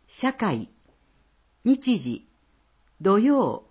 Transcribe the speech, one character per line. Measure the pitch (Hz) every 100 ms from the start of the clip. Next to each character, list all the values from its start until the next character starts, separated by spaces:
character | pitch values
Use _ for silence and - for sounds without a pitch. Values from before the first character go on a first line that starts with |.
| _ -
社 | 254
会。 | 262 208 113 - _ _ _ _ _ _ _ _ _
日 | 240 262 254 196
時、 | 123 113 _ _ _ _ _ _ _ _
土 | 190 208
曜 | 269 277 151 - _